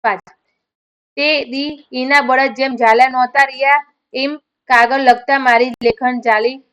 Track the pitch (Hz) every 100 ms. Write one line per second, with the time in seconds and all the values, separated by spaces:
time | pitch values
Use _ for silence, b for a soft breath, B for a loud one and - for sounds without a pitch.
0 | 226 190 _ _ _ _ _ _ _ _
1 | _ - 294 302 262 262 294 294 _ 254
2 | 254 285 247 262 269 220 269 240 233 226
3 | 262 254 247 277 269 262 269 294 285 _
4 | _ 262 277 302 _ _ - 240 233 269
5 | 262 240 - 277 254 233 247 233 240 226
6 | 254 247 247 214 233 269 _